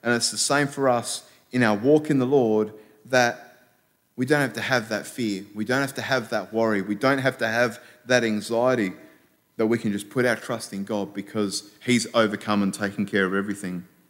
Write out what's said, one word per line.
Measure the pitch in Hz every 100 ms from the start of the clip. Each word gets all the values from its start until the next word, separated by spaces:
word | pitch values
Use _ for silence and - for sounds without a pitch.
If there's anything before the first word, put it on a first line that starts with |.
And | 117 120
it's | -
the | 104
same | - 143 139
for | 139 135
us | 120 110 - - _ _
in | 127
our | 117 101
walk | 123 151 -
in | 139
the | 127
Lord, | 143 113 107 107 - - _ -
that | 127 120 - - - _ _ _ _ _ -
we | 131
don't | 147
have | 135
to | 120
have | - 127 110
that | 104 -
fear. | - 113 98 101
We | 107 110
don't | 131
have | 135 131
to |
have | 107 131 113
that | 110 92
worry. | 110 113 104
We | 95 104
don't | 131 135
have | 131 127
to | 117
have | 117 120 110 - - 117
that | 123
anxiety, | 113 107 95 113 123 123 95 92 - _ _ _ _ -
that | 110
we | 117
can | 117
just | 101 101
put | 127 123
our | 113
trust | - 113 -
in | 98 98
God | 107 95
because | 101 98 110 101 95 - _ -
he's | 123 -
overcome | 117 110 101 - 104
and | 98
taken | - 101 98 101
care | 104 95
of |
everything. | 98 101 95 92 90 87 _ _